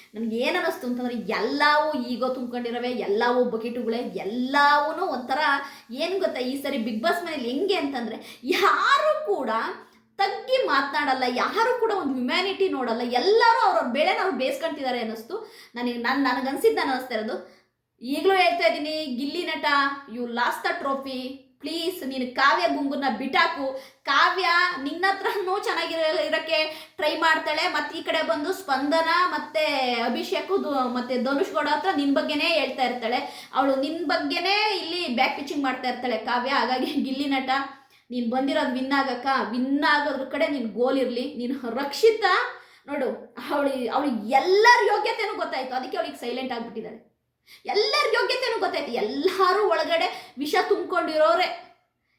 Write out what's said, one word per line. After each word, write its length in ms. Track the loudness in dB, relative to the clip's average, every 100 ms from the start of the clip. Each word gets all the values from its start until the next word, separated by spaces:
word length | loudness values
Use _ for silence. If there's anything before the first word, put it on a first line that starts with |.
| -18
ನನ್ಗೆ 220 | -8 -4 0
ಏನ್ 200 | 0 0
ಅನ್ನಿಸ್ತು 300 | -2 -4 -6
ಅಂತಂದ್ರೆ, 280 | -4 -4
ಎಲ್ಲವೂ 880 | -4 -4 -2 -2 2 4 4 2 -2
ಈಗೋ 260 | -4 -2 -2
ತುಂಬ್ಕೊಂಡಿರವೆ, 600 | -2 -6 -6 -6 -4 -4
ಎಲ್ಲವೂ 560 | -4 -2 2 2 2
ಬಕೆಟುಗಳೇ, 520 | 2 0 -4 -4 -4 -4
ಎಲ್ಲವೂ 1080 | -4 -6 -6 -4 0 4 6 6 2 -2 -4
ಒಂಥರ, 320 | -4 -4 0 2 0 -4 -16 -14
ಏನ್ 280 | -6 -4 0
ಗೊತ್ತಾ, 200 | -2 -2
ಈ 220 | -4 -4
ಸರಿ 160 | -4 -4
ಬಿಗ್ 240 | -4 -2
ಬಾಸ್ 220 | 0 0
ಮನೇಲಿ 260 | -2 -6 -4
ಹೆಂಗೆ 240 | -2 0
ಅಂತಂದ್ರೆ, 680 | 0 -2 -4 -6 -10 -14 -12
ಯಾರು 840 | -4 2 2 4 4 4 2 0 0
ಕೂಡ 240 | -2 0 -2 -4 -8 -16 _ _ -2
ತಗ್ಗಿ 400 | -2 -2 -2 0
ಮಾತನಾಡಲ್ಲ, 800 | 2 0 0 -2 0 0 0 0
ಯಾರು 440 | -2 2 2 2
ಕೂಡ 120 | 0
ಒಂದು 200 | 0 -2
ಹ್ಯುಮ್ಯಾನಿಟಿ 560 | -2 0 0 0 0 0
ನೋಡಲ್ಲ, 320 | 0 -2 -2
ಎಲ್ಲರೂ 680 | 0 2 4 6 6 6 4
ಅವ್ರವ್ರ 260 | 2 0
ಬೇಳೆನ 260 | 2 2 2
ಅವ್ರು 140 | 0 0
ಬೇಯಿಸ್ಕೊಂತಿದ್ದಾರೆ 640 | -2 -2 -4 -4 -4 -2
ಅನ್ನಿಸ್ತು 520 | -4 -8 -10 -10 -12 -20 -16
ನನಗೆ. 180 | -6 -4
ನನ್-, 300 | -2 0 2
ನನಗನ್ಸಿದ್ದು 540 | 2 2 -2 2 2 2
ನಾನು 140 | 0
ಅನ್ನಿಸ್ತಾ 240 | -2 -2
ಇರೋದು. 440 | -4 -4 -6 -10 -20 _ _ _ _
ಈಗಲೂ 340 | -6 2 4
ಹೇಳ್ತಾ 340 | 6 4 4 0
ಇದ್ದೀನಿ, 380 | 0 -4 -6 -6
ಗಿಲ್ಲಿ 400 | -6 -4 -4 -4
ನಟ, 180 | -2 0 2 0 -4 -12
you 120 | -8
lost 460 | -6 -2 -2 -2 -4
the 160 | -4
trophy. 640 | -4 -4 -6 -8 -10 -12 -20 _
ಪ್ಲೀಸ್, 460 | -8 -4 -4 -6 -8
ನೀನು 280 | -6 -6
ಕಾವ್ಯ 340 | 2 4 4 2
ಗುಂಗುನ 360 | 0 -2 0 -2 -2
ಬಿಟ್ಟಾಕು. 640 | 0 2 2 0 -4 -6 -14 _
ಕಾವ್ಯ 420 | 0 4 4 4 2 4 2 0
ನಿನ್ನ 220 | -6 0 0
ಹತ್ರನೂ 500 | 2 -2 -2 0 0
ಚೆನ್ನಾಗಿರ-, 680 | 0 -2 -2 0 0 2 0
ಇರಕ್ಕೆ 320 | -2 0 0 0 -6 -16 -2
ಟ್ರೈ 200 | -2 2
ಮಾಡ್ತಾಳೆ, 520 | 2 2 0 -2 0
ಮತ್ತೆ 300 | -2 -4 -8
ಈ 40 |
ಕಡೆ 200 | -4 -2
ಬಂದು 300 | 0 -2 -2
ಸ್ಪಂದನ 560 | -4 -2 -2 2 2 2 2
ಮತ್ತೆ 400 | 2 0 -4 -2 0 0 0 0
ಅಭಿಷೇಕ್ 480 | 0 -2 -2 -4 0
ದು-, 460 | -2 0 0 0
ಮತ್ತೆ 280 | -2 -2 -2
ಧನುಷ್ 300 | 0 0 0
ಗೌಡ 160 | 0 0
ಹತ್ರ 200 | 0 0 0
ನಿನ್ 180 | 2
ಬಗ್ಗೆನೇ 300 | 2 2 0
ಹೇಳ್ತಾ 380 | 2 2 0 0
ಇರ್ತಾಳೆ. 680 | -2 0 -2 -2 -4 -12 -6
ಅವಳು 220 | 0 2 2
ನಿನ್ 280 | 0 -2
ಬಗ್ಗೆನೇ 720 | 0 0 0 -2 0 2 2 0
ಇಲ್ಲಿ 320 | -4 -4 -2
ಬ್ಯಾಕ್ 220 | 0 0 0
ಪಿಚಿಂಗ್ 260 | -6 -2
ಮಾಡ್ತಾ 260 | -2 -2 -4
ಇರ್ತಾಳೆ 280 | -4 -4 -4
ಕಾವ್ಯ. 340 | -2 -2 0
ಹಾಗಾಗಿ 360 | 0 0 0 0
ಗಿಲ್ಲಿ 380 | -2 -2 -2
ನಟ, 260 | 0 0 0 -2 -2 -10 _ _ _
ನೀನ್ 200 | -4 -2
ಬಂದಿರೋದು 420 | 0 0 0 0
ವಿನ್ 200 | -2 0
ಆಗಕ್ಕ, 340 | 0 0 -2 0 0 0
ವಿನ್ 340 | -2 0 2
ಆಗೋದ್ರ 400 | 4 2 2 -4
ಕಡೆ 240 | -6 -2 0
ನಿನ್ 240 | 0 -4
ಗೋಲ್ 260 | 0 2 2
ಇರ್ಲಿ. 360 | 0 -2 -6
ನೀನ್ 260 | -6 -6 -6
ರಕ್ಷಿತಾ 960 | -6 -4 -4 4 6 6 2 2 0 -8 -18 _ -8
ನೋಡು, 480 | -4 -4 -4 -12 -14 -4
ಅವಳಿ-, 380 | 0 0 0 -2
ಅವಳಿಗೆ 420 | 0 0 -2 2
ಎಲ್ಲರ 560 | 2 6 8 8 8 6
ಯೋಗ್ಯತೆನೂ 500 | 2 0 -2 -4 -4
ಗೊತ್ತಾಯ್ತು, 380 | -4 -4 -4
ಅದಕ್ಕೆ 220 | -6 -4 -4
ಅವಳಿಗೆ 200 | -6 -6
ಸೈಲೆಂಟ್ 360 | -6 -6 -6
ಆಗ್ಬಿಟ್ಟಿದ್ದಾಳೆ. 560 | -6 -8 -10 -12 -14 _ _ _ _ _ -16 -2
ಎಲ್ಲರ 400 | 2 2 2 2
ಯೋಗ್ಯತೆನೂ 460 | 2 2 0 0 0
ಗೊತ್ತಾಯ್ತು, 320 | -2 -2 -4
ಎಲ್ಲರೂ 760 | -2 -2 0 0 4 4 4 4
ಒಳಗಡೆ 640 | 2 2 2 0 -4 -14 -8
ವಿಷ 160 | 0 0 2
ತುಂಬ್ಕೊಂಡಿರೋರೆ, 1080 | 0 2 -2 0 4 4 4 2 -4 -14 _ _ _ _